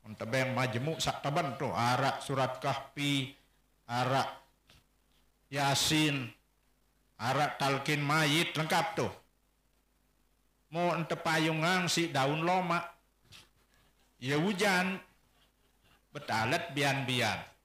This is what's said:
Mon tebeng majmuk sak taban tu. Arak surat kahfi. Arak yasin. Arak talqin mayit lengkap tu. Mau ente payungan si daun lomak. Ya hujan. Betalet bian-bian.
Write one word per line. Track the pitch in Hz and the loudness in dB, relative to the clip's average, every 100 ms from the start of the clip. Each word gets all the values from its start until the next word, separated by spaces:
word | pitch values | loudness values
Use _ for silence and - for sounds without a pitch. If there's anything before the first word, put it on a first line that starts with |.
Mon | 110 107 | -16 -10
tebeng | 110 131 127 120 | -2 0 0 0
majmuk | 127 113 143 160 | 0 -2 -4 -2
sak | - - | -2 -2
taban | 143 147 156 | -2 -2 -2
tu. | 113 135 | -4 -2
Arak | 90 120 127 135 131 | 0 2 2 2 -2
surat | - 135 127 - | -4 -2 0 -2
kahfi. | 143 127 - - 143 143 135 - _ _ _ _ - | -4 -4 -6 -4 0 0 -2 -10 _ _ _ _ -4
Arak | 120 127 135 - - - _ _ - _ _ _ _ _ _ _ | -2 2 2 0 -6 -20 _ _ -20 _ _ _ _ _ _ _
yasin. | 139 139 139 - 156 156 143 120 - _ _ _ _ _ _ _ _ | 0 2 2 4 4 2 0 -6 -12 _ _ _ _ _ _ _ _
Arak | 113 135 147 - | -2 2 0 0
talqin | 139 139 135 147 | 0 0 0 -2
mayit | 143 151 156 151 170 147 | 2 2 4 4 2 -2
lengkap | 160 180 - - | 0 0 0 -2
tu. | 117 - _ _ _ _ _ _ _ _ _ _ _ _ _ _ _ | -4 -4 _ _ _ _ _ _ _ _ _ _ _ _ _ _ _
Mau | 160 175 165 | -2 0 0
ente | 160 | -2
payungan | 165 165 160 160 160 160 185 175 | -4 0 2 2 2 2 2 2
si | 170 170 | 0 0
daun | 139 135 156 | 2 0 2
lomak. | 165 185 175 170 - - _ _ _ - - _ _ _ _ _ _ _ | 2 2 2 -2 -4 -14 _ _ _ -20 -20 _ _ _ _ _ _ _
Ya | 127 147 | -2 0
hujan. | 180 196 208 180 185 190 - _ _ _ _ _ _ _ _ _ _ | 2 2 2 2 2 -4 -12 _ _ _ _ _ _ _ _ _ _
Betalet | 147 - 110 110 165 - | -14 -4 -2 0 -2 -4
bian-bian. | 143 143 135 127 123 110 90 80 - | -2 0 0 0 0 0 -2 -8 -20